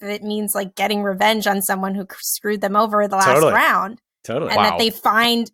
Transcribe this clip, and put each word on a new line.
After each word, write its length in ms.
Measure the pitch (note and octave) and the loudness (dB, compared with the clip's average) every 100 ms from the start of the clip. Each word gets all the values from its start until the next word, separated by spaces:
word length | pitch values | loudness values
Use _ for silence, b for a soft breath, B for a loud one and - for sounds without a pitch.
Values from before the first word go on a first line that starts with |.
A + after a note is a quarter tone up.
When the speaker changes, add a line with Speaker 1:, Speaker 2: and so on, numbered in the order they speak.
Speaker 1:
it 220 | G3+ G#3 | -10 -8
means, 300 | G#3 G#3+ G#3 G3+ | -4 -4 -2 -4
like, 200 | F#3+ - | -6 -4
getting 280 | G3+ G#3 | -2 0
revenge 420 | G3+ F#3+ G#3+ A3 G3+ | -2 0 0 2 0
on 160 | G3 | -2
someone 320 | G3 F#3+ F#3+ | -2 -2 -2
who 140 | G3 F#3+ - | -4 -8 -10
screwed 400 | - - G#3 G#3 | -8 -6 -4 -2
them 140 | G3+ G#3 | 0 2
over 320 | A3 G#3 G3+ | 2 2 0
the 80 | F#3+ | 2
last 80 | F#3+ | 4
Speaker 2:
Totally. 200 | C#3 D3+ | 6 4
Speaker 1:
round. 460 | G#3+ D#4 F#3+ F#3+ A#3+ _ _ | 4 2 2 -2 -10 _ _
Speaker 2:
Totally. 280 | - B2 E3 | -6 -4 0
Speaker 1:
And 80 | G#3 | 2
that 80 | G3+ | 2
Speaker 3:
Wow. 40 | E3+ | 2
Speaker 1:
they 100 | A3+ | -2
find, 640 | A3 A#3 G#3+ A#3 A#3 A3+ | 0 0 2 2 0 -4